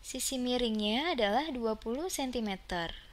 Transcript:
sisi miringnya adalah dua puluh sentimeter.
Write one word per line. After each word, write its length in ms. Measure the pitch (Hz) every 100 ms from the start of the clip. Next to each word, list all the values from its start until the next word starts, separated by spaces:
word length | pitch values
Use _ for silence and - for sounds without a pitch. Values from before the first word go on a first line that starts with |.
| -
sisi 320 | 254 - 262
miringnya 800 | 247 247 240 214 208 233 330 294
adalah 320 | 202 226 320
dua 240 | 254 226
puluh 320 | 220 226 247 359
sentimeter. 880 | - 262 247 214 190 - 180 165 - -